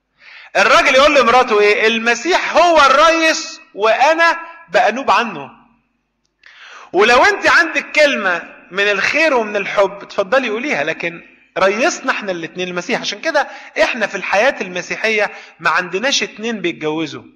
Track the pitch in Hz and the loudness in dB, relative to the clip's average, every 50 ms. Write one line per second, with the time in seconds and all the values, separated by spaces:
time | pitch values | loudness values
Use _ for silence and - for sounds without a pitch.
0 | _ _ _ _ _ - - - - - - 180 202 - 269 339 294 285 262 262 | _ _ _ _ _ -20 -20 -20 -16 -4 -4 -2 2 4 4 4 4 4 4 4
1 | 285 311 294 277 240 233 240 254 247 247 220 208 208 208 208 - 214 220 226 226 | 4 4 4 4 4 4 4 4 2 2 2 2 4 2 2 2 0 0 0 0
2 | 226 240 233 233 - 339 370 302 - - - 294 339 349 330 311 277 269 262 285 | -2 -2 -2 -2 -2 -2 -2 -2 -2 0 2 2 4 4 6 6 6 6 6 4
3 | 311 330 330 330 320 320 294 - - - - - - _ - 185 - 220 214 - | 4 4 4 2 2 0 0 -2 -6 -12 -16 -18 -20 _ -8 -2 0 0 2 4
4 | 254 302 320 330 339 339 302 - - - - - - _ 170 202 185 202 220 262 | 2 2 4 4 2 2 0 -2 -8 -16 -20 -20 -14 _ 0 2 2 2 0 -2
5 | - 214 - 208 240 220 180 143 139 127 - _ _ _ _ _ _ _ _ _ | 0 2 2 2 2 -2 -8 -12 -14 -16 -18 _ _ _ _ _ _ _ _ _
6 | _ _ _ _ _ _ _ _ _ - - - - - - - - - - 180 | _ _ _ _ _ _ _ _ _ -20 -20 -20 -20 -20 -20 -20 -16 -4 0 2
7 | 214 233 240 262 330 415 403 - - 302 254 311 339 320 302 285 - - - 302 | 4 4 6 4 4 4 2 2 0 2 4 4 2 2 -2 -6 -8 -4 0 2
8 | 302 285 254 226 202 185 175 170 - - - - - - 175 196 202 208 202 190 | 2 2 2 0 -2 -2 -2 -4 -6 -12 -20 -20 -20 -10 -4 -2 0 0 0 -2
9 | - - - 294 320 311 277 240 220 208 208 202 196 - - 208 196 185 170 - | -2 -2 0 0 2 2 2 0 -2 -2 -4 -6 -6 -2 0 0 0 0 0 -8
10 | - - - - 196 190 247 269 254 226 208 220 254 302 233 147 143 160 156 - | -16 -10 -6 -6 -4 0 0 0 0 -2 -6 -6 -4 -4 -4 -4 -4 -4 -6 -6
11 | 180 170 170 170 - - _ _ _ _ - - 185 196 202 220 277 349 - - | -8 -10 -10 -10 -20 -20 _ _ _ _ -2 0 0 0 2 2 0 -2 -2 -2
12 | - 262 240 - 214 196 180 170 160 151 - 180 180 180 175 180 175 - 226 170 | -6 -6 -6 -4 -4 -6 -8 -8 -8 -10 -8 -8 -8 -6 -6 -8 -6 -4 -6 -4
13 | 254 - 202 214 - 320 302 294 247 - - - - - - 277 320 311 - 233 | -4 -8 -10 -6 -6 -2 -2 -2 -2 -4 -8 -20 -20 -12 -2 -2 -2 -2 -2 -4
14 | 202 185 202 190 180 - 190 196 233 277 277 - 214 185 180 180 170 - 175 160 | -6 -6 -6 -8 -6 -2 0 2 2 0 0 -2 -8 -8 -8 -10 -8 -8 -8 -4
15 | - 226 220 208 202 190 - - - - _ - 160 170 156 175 180 175 175 190 | -2 -2 0 0 -2 -4 -6 -12 -20 -20 _ -4 -2 0 0 0 -2 -2 -6 -4
16 | 233 277 269 - 220 - - - 214 233 226 202 175 170 151 117 156 151 156 165 | -2 -2 -2 -2 -4 -6 -8 -10 -8 -8 -8 -4 -6 -6 -6 -4 -6 -6 -4 -4
17 | 160 143 131 123 110 - _ | -6 -8 -10 -14 -18 -20 _